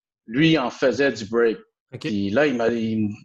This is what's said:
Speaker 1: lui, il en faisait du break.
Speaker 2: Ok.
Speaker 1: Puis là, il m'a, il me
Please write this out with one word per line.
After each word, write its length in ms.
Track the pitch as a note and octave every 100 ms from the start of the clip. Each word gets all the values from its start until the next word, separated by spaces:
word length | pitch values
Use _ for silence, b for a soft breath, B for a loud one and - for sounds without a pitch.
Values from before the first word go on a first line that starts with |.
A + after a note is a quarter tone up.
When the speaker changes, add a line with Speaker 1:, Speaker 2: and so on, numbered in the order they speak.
| _ _ -
Speaker 1:
lui, 260 | A2+ D#3+
il 60 | D#3
en 120 | B2
faisait 420 | - C#3 A#2 C#3
du 120 | A2+ G2+
break. 320 | A#2 A#2 G#2 - _ _
Speaker 2:
Ok. 60 | B2+
Speaker 1:
Puis 300 | D3 G#2 G2
là, 160 | G#2+ D3+
il 100 | B2
m'a, 120 | A#2
il 400 | A#2 A2+ A2 G#2
me 40 | G#2+